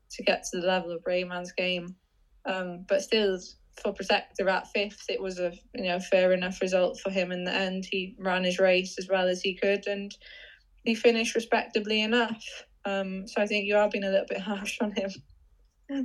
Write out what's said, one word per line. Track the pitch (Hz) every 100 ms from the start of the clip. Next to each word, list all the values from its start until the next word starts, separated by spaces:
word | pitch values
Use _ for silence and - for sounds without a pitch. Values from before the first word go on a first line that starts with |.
| -
to | -
get | 240 - -
to | 185
the | 175
level | 185 175
of | 170
Brave | 185 180 180
Man's | 180 180
Game. | - 180 180 175 185 _ _ _ _ -
Um, | 190 180 175 185
but | 196
still, | 202 220 202 185 - - _ -
for | -
Protector | - - 202 - - 185
at | 190 -
fifth, | 208 208 - -
it | 190
was | 190 180
a, | 180 175 - 233
you |
know, | 185 180
fair | 190 190 185
enough | 185 185 190
result | 185 185 180 -
for | 196
him | 190 180
in | 180
the | 180
end. | 190 190 190 185
He | 196 185 -
ran | 190 185
his | 180 180
race | 190 185 185 -
as | 185
well | 190 185
as | 185
he | 196
could, | 180 202 202 202
and | 202 202 - - - - - _ _
he | 233 226
finished | 240 226 226 226
respectably | 226 226 - 220 208 214
enough. | 214 240 226 220 - - - _ 202
Um, | 196 190 190 196
so | -
I | 208
think | 208 202
you | 208
are | 208
being | 202
a | 196
little | 196 -
bit | 196
<laughs> |
harsh | 190 196 202 -
on | 214
him | 202 196 185 - - _ _ _ _ - 277